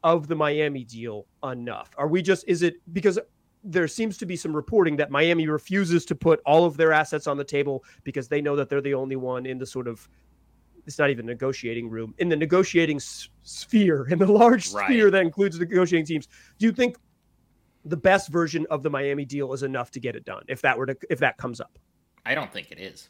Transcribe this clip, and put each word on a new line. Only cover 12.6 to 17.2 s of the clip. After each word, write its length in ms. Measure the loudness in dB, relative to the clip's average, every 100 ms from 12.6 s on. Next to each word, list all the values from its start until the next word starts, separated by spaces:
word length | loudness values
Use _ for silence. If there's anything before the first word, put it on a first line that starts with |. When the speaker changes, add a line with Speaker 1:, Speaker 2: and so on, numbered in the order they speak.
| 2 2 0 -2
Speaker 1:
s-, 320 | -8 -16 -18 _
sphere, 600 | -20 -18 0 4 4 2 0
in 100 | 2
the 100 | 6
large 440 | 8 8 6 0
Speaker 2:
Right. 100 | -4
Speaker 1:
sphere 260 | 2 6 6
that 100 | 6
includes 360 | 0 0 -2 0
the 60 |
negotiating 420 | 0 2 4 2 0
teams. 220 | -4 -6 _ -20 _
Do 80 | 0
you 80 |
think 240 | 2 0 -2 _ _